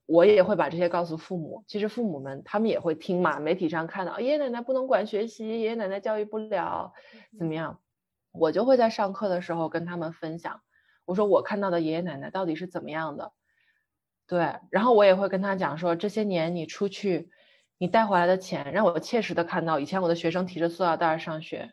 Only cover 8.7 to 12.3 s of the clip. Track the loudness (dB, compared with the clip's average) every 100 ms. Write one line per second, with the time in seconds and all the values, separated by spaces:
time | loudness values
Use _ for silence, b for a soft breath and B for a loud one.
8.7 | 4 4 2 -4 -2 -2 -2 -4 -4 -2
9.7 | -4 -6 -6 -6 -8 -10 -8 -10 -12 _
10.7 | _ _ _ -4 0 4 4 4 -2 0
11.7 | 0 0 -2 -4 -8 -8